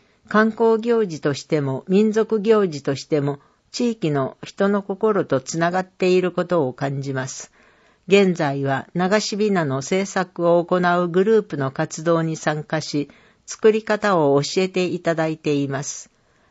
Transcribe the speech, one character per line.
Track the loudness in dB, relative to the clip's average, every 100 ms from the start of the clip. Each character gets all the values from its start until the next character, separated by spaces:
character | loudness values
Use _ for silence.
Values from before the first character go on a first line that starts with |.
| _ _ -2
観 | 2 2
光 | 2 2 2
行 | 2 0 0
事 | -2
と | -4
し | -4
て | -2 -2
も | -2 -4 0
民 | 2 4
族 | 2 0 0
行 | 2 4 2
事 | -2
と | -4 -6
し |
て | -2 0
も | 0 -4 _ _ _
地 | -2 -2
域 | 0 -2
の | 0 -2 -6
人 | -12 -2 0
の | 0
心 | -4 -2 0 0
と | 0 -2
つ | -2 -2
な | 0
が | -2
っ | -4
て | -2 2
い | 2
る | 2
こ | -2
と | 0 0 0
を |
感 | -2 -4 -4
じ | -6
ま | -6 -6
す。 | -10 -18 _ _ _ _ _ 2
現 | 4 4 2
在 | -2 -2
は | -2 -4 -4
流 | -4 0 0
し | -2 -2
び | 0
な | 0
の | 0 -4
制 | -2 -2
作 | -2 -4 -6 -2 2
を | 2
行 | 2 0
う | 2 2 2
グ | 2
ル | 4 2
ー |
プ | 2 -4
の | -4
活 | -4 -6 -4
動 | 0 0
に | 0 -2
参 | -4 -4
加 | -4 -6
し、 | -4 -4 -6 -10 _ _ -18
作 | 2 2
り | 2
方 | 0 -2 0 2
を | 4 2
教 | 0 -2
え | -2
て | -2 -2
い | -2
た | -2
だ | -2 -2
い | -4
て | -2
い | -2 -2
ま | -6
す。 | -8 -12 -18 _ _ _ _